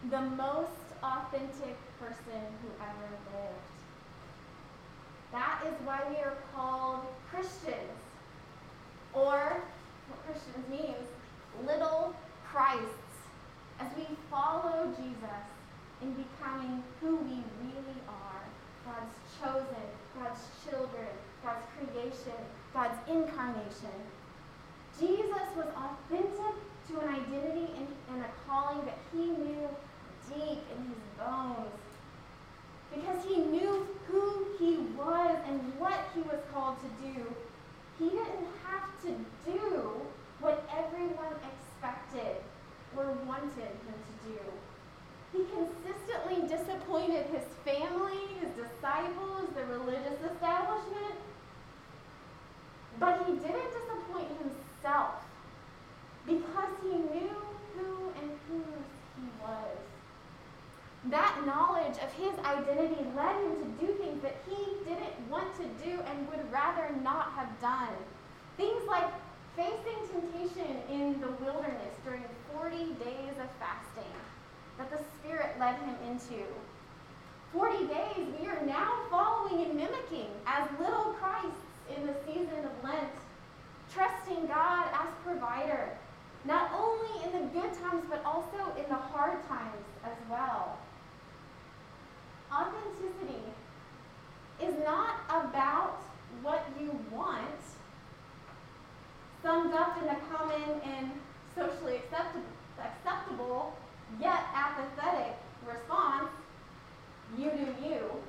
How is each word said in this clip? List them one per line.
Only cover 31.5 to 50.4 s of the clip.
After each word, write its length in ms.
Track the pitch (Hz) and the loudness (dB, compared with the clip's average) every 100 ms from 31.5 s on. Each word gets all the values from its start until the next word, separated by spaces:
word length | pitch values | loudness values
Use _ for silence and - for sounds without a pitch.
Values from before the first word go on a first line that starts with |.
| 233 208 - - - - - - - - - - - - | -2 -4 -8 -12 -14 -14 -14 -16 -16 -16 -16 -16 -16 -8
Because 280 | 294 349 359 | -4 0 0
he 120 | 381 370 | 4 6
knew 500 | 311 320 392 392 392 392 - | 6 6 6 4 2 -4 4
who 380 | 381 403 403 392 - | 6 6 2 0 4
he 200 | 339 320 233 220 | 6 6 2 0
was 400 | 294 339 339 330 277 | 4 6 6 6 2
and 140 | 277 254 269 | 0 -2 2
what 300 | 370 392 - | 2 4 0
he 80 | 330 | -2
was 180 | 311 285 - | 0 -2 -2
called 260 | 277 262 254 | 0 0 0
to 320 | 220 220 269 | -6 -6 -6
do, 100 | 262 233 240 - - - - - - | -4 -6 -6 -8 -12 -16 -16 -16 0
he 100 | 330 | 2
didn't 400 | 392 453 381 349 - | 4 0 0 -2 -4
have 240 | 370 381 - - | -2 -2 -2 -4
to 80 | 349 233 220 - | -2 -2 -4 -6
do 480 | 320 381 415 - - - - - - - | 0 2 4 2 2 -2 -6 -8 -14 2
what 260 | 294 302 - | 4 4 2
everyone 600 | 311 330 339 349 320 311 302 | 0 0 0 0 0 -2 -4
expected 960 | 269 269 - - 254 262 - 262 - - - - - - - 269 | -8 -10 -12 -6 -4 -4 -6 -4 -2 -2 -6 -14 -16 -16 -8 0
or 80 | 277 254 254 | 0 0 0
wanted 260 | 269 285 254 | -2 -2 -4
him 400 | 214 202 226 214 214 | -6 -6 -8 -10 -10
to 200 | 220 220 | -10 -8
do. 100 | 214 196 - - - - - - - - | -6 -6 -8 -10 -14 -16 -16 -16 -16 0
He 120 | 370 370 | 2 4
consistently 960 | 370 330 - 381 392 - 480 359 359 - | 4 0 0 -4 -4 0 0 2 2 4
disappointed 800 | 330 359 381 - 330 - 330 277 | 2 2 -2 2 4 6 4 4
his 180 | 302 - - | 0 -2 -4
family, 540 | 285 277 330 349 392 381 392 381 | 2 4 4 4 4 2 -2 -2
his 100 | 330 | -2
disciples, 1000 | 226 233 - 269 294 349 359 381 392 381 | -2 -6 -2 2 4 2 0 0 0 0
the 120 | 277 247 | 0 -2
religious 520 | 247 247 262 277 294 | 0 0 2 0 0
establishment, 960 | 320 - | -2 2